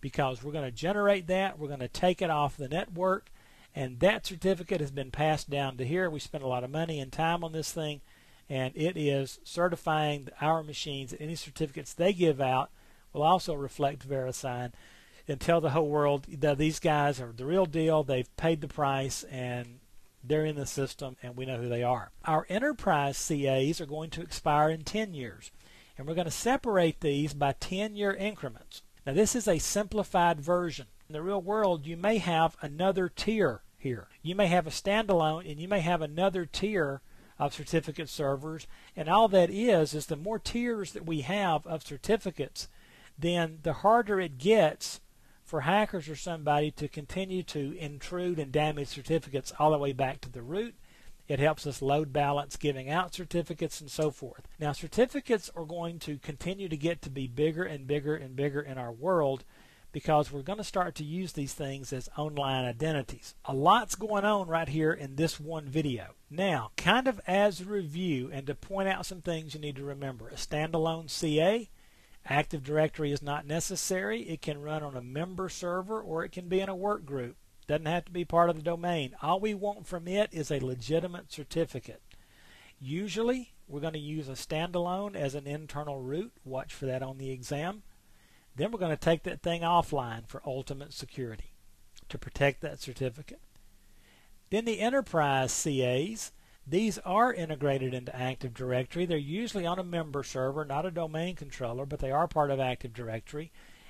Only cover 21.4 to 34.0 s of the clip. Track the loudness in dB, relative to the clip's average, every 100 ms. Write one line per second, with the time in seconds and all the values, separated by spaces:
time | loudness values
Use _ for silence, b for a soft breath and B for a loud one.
21.4 | -6 -4 -2 0 2 0 -2 -8 2 2
22.4 | 2 0 0 0 2 4 4 -2 -2 0
23.4 | 4 4 2 0 -4 -8 -8 -8 -8 -2
24.4 | 2 6 6 2 -2 -4 -4 -6 -10 -12
25.4 | -18 B B B B -12 -4 -2 -2 0
26.4 | 2 2 4 6 4 4 0 2 0 2
27.4 | 0 0 -4 -2 -2 0 0 2 -2 -4
28.4 | -8 -10 -16 -18 -20 _ -2 4 4 4
29.4 | 2 2 2 0 0 -2 2 4 6 4
30.4 | 2 2 2 -4 -12 -20 -12 -6 -2 -2
31.4 | 0 2 4 2 -2 -2 2 2 4 4
32.4 | 4 2 -10 0 2 4 0 0 0 4
33.4 | 4 2 -10 -8 -4 -4